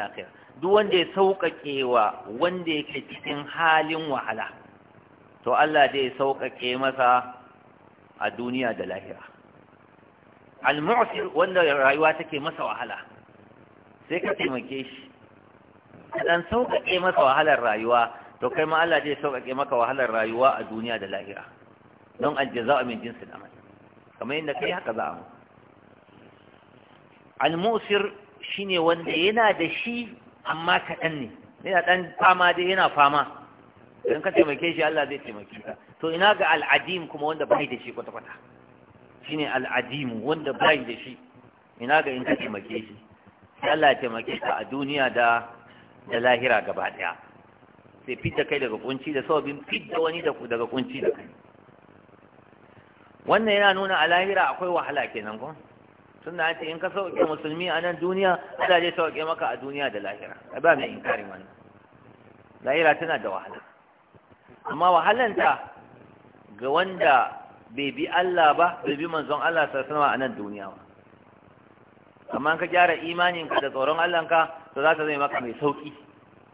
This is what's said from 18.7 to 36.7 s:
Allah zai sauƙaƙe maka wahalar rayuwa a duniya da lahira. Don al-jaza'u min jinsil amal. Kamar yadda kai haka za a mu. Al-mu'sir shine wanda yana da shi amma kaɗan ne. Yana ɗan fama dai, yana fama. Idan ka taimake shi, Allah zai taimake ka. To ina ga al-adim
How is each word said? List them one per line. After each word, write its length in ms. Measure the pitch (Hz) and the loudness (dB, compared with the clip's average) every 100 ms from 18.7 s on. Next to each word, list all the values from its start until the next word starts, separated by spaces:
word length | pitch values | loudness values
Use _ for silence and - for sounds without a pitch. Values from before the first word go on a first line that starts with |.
| 160 | 2
Allah 200 | 170 156 | 2 2
zai 120 | 151 139 | 0 -2
sauƙaƙe 320 | 147 127 120 131 | -4 -4 -6 -4
maka 200 | 143 123 | 0 2
wahalar 320 | 117 135 123 | 2 2 0
rayuwa 460 | 110 110 113 131 - | 0 0 4 4 2
a 60 | |
duniya 340 | 104 113 117 110 | -4 -8 -6 -6
da 80 | 98 | -6
lahira. 360 | 98 98 98 - - - - - - _ - | -8 -10 -14 -16 -20 -20 -20 -20 -20 _ -4
Don 180 | 143 135 | -2 -2
al-jaza'u 480 | 131 117 117 143 123 | -2 -2 0 0 0
min 140 | 113 | -6
jinsil 260 | 117 113 - 95 | -10 -14 -18 -18
amal. 140 | 101 - - - - - - - | -20 -20 -20 -20 -20 -20 -20 -14
Kamar 160 | 113 147 | -8 -6
yadda 160 | 156 131 | -4 -4
kai 120 | - | -4
haka 220 | 180 127 | -4 -6
za 100 | 113 | -6
a 100 | 78 87 | -6 -8
mu. 40 | - - _ _ - _ _ - _ - - - - - _ - _ - _ _ - - | -16 -20 _ _ -20 _ _ -20 _ -20 -20 -20 -20 -20 _ -20 _ -20 _ _ -20 -2
Al-mu'sir 720 | 143 165 202 226 - 202 202 - - - - - | 0 2 2 0 2 0 0 -6 -20 -18 -12 -8
shine 240 | 196 180 | -2 2
wanda 320 | 165 170 170 | 2 2 -2
yana 420 | 160 185 220 220 | 0 2 4 4
da 140 | 180 165 165 | 4 0 -4
shi 260 | 226 240 226 - - - - | -6 -8 -10 -14 -20 -12 -8
amma 340 | 156 170 185 | -4 0 0
kaɗan 400 | - 170 165 151 | -2 -4 -4 -4
ne. 100 | 117 - - _ | -8 -14 -20 _
Yana 180 | - 185 170 | -2 2 4
ɗan 280 | 185 180 - | 2 0 4
fama 340 | 190 180 180 | 4 6 4
dai, 120 | 170 180 | 4 2
yana 200 | 190 160 | 2 2
fama. 380 | 147 143 147 135 - - - - - - - - | 6 6 6 0 -6 -20 -20 -20 -20 -20 -8 -2
Idan 160 | 151 | -2
ka 100 | 170 | 2
taimake 420 | 170 156 139 170 165 | 4 4 2 -2 0
shi, 60 | |
Allah 220 | 156 156 139 | 0 0 -2
zai 120 | 139 | -4
taimake 420 | - 104 101 - 110 | -10 -14 -16 -16 -14
ka. 100 | - - - | -16 -18 -8
To 100 | 160 | -4
ina 240 | 165 196 208 | 4 4 4
ga 100 | 175 | 4
al-adim 540 | 160 143 | 2 4